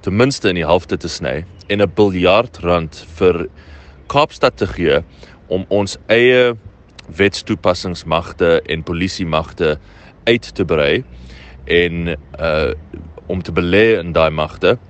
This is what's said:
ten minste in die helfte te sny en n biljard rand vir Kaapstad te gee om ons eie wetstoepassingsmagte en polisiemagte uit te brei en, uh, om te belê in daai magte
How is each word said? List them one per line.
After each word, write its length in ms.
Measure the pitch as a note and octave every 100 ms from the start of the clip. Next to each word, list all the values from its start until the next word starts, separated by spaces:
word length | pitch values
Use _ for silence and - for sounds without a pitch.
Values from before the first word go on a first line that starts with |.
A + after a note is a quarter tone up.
ten 140 | - G2+
minste 340 | C3 C#3 G#2
in 60 | F2+
die 100 | D2+
helfte 320 | F2+ - F#2+
te 100 | E2+
sny 380 | - D2 C#2 F2+ - -
en 140 | G2+
n 100 | G2+ -
biljard 600 | G#2 F#2 F2+ G2+ A#2+ -
rand 500 | E2+ E2+ E2 - - -
vir 280 | F#2 E2+ - - - - - - -
Kaapstad 500 | C#3+ D3+ - C3+ -
te 100 | G2+
gee 360 | - E2+ C#2+ - - - - -
om 180 | F#2 F#2+
ons 280 | G2+ G2 - -
eie 480 | A2+ B2 B2+ B2 A2+ - - - - - D#2+
wetstoepassingsmagte 1400 | G2 - - G#2 - F2+ F#2+ E2+ E2 D#2+ E2 - F2 E2 -
en 180 | E2
polisiemagte 920 | D#2+ E2+ F#2 - E2+ D#2+ D#2+ - D#2+ D2+ - - - - -
uit 280 | A#2+ - -
te 100 | F2+
brei 380 | D#2+ D2 F2 C3+ - - - - - -
en, 520 | E2+ E2+ E2+ E2+ D2+ - -
uh, 340 | D#2+ D#2 C#2 D#2 - - - - -
om 140 | F#2
te 100 | -
belê 480 | E2+ F2 F#2+ A2+ G#2+
in 120 | E2+
daai 200 | E2 D#2+
magte 460 | D#2 D#2 - F2+ B2